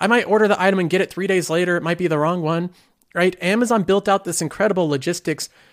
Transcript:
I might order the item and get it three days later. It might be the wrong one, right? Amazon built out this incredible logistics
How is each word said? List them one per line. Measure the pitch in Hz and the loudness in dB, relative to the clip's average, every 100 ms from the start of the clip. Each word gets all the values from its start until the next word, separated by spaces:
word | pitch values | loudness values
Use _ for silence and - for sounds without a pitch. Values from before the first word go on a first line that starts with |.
I | 202 | 0
might | 240 - | 2 2
order | 208 214 | 2 4
the | 208 | 2
item | 185 190 | 2 2
and | 170 | 0
get | 185 | 0
it | 185 | -2
three | - 190 | -4 -2
days | 185 160 | 0 0
later. | 160 180 175 | 0 0 -2
It | |
might | 160 170 | -2 -2
be | 175 | 0
the | 151 | 0
wrong | 156 180 | 0 -2
one, | 156 165 175 _ _ _ _ | -2 -2 -4 _ _ _ _
right? | 175 180 180 | 0 0 0
Amazon | 175 220 240 226 | -2 0 2 0
built | 180 196 196 | 2 0 2
out | 196 | 0
this | 185 - | 0 -6
incredible | 160 - 208 185 165 | -6 -2 0 0 0
logistics | 139 151 175 - 143 - _ _ | -2 -2 -4 -4 -6 -8 _ _